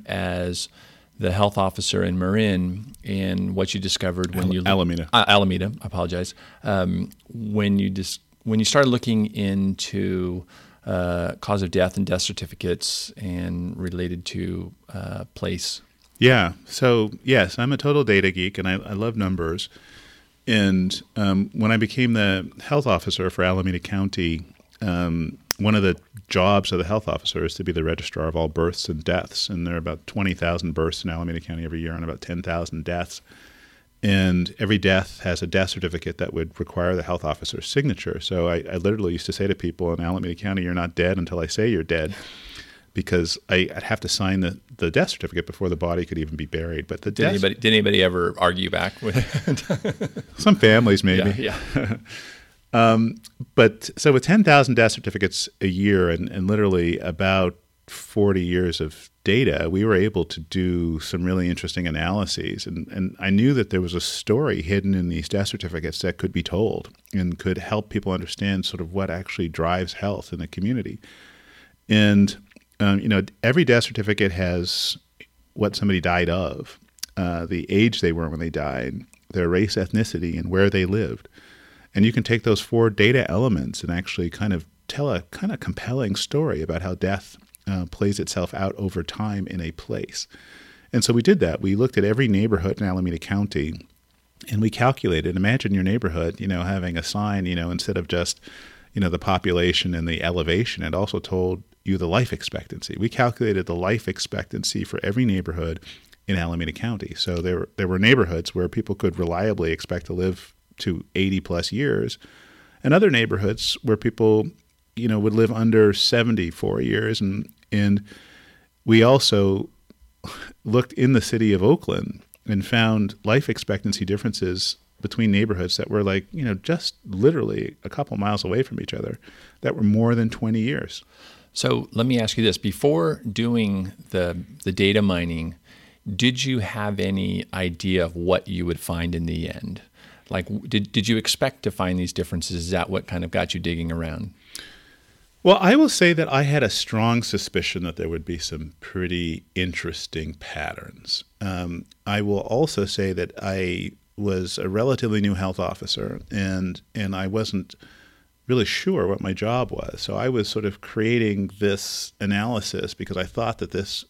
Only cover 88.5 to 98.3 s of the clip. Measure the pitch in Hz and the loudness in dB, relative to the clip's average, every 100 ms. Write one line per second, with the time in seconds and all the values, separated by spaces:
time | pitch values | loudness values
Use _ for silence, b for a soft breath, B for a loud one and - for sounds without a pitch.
88.5 | - 98 - 98 92 85 - 107 101 - | -4 -4 -4 -4 -4 -6 -6 -6 -4 -6
89.5 | 90 82 - - 50 - - - B B | -6 -8 -8 -8 -8 -8 -10 -12 B B
90.5 | B B B B 120 110 120 120 196 87 | B B B B -2 2 4 4 4 2
91.5 | - 95 101 131 - 101 110 127 98 110 | 0 0 2 2 2 2 2 4 4 4
92.5 | 98 95 - 101 92 90 85 - 101 101 | 2 0 -2 -2 0 -2 -4 -2 -2 0
93.5 | - 76 - - _ _ _ _ - - | -2 -4 -6 -14 _ _ _ _ -20 -6
94.5 | 107 110 - 123 131 - 80 80 90 101 | 0 0 2 2 2 0 0 0 0 2
95.5 | 131 107 98 95 113 92 80 85 - 98 | 2 2 0 2 0 0 -2 -2 -2 -4
96.5 | 90 90 98 90 85 - 104 104 101 90 | -2 -2 -2 -2 -4 -4 -2 -2 0 -2
97.5 | 87 85 87 - 95 85 87 87 | -2 -2 -4 -4 -4 -2 -2 -2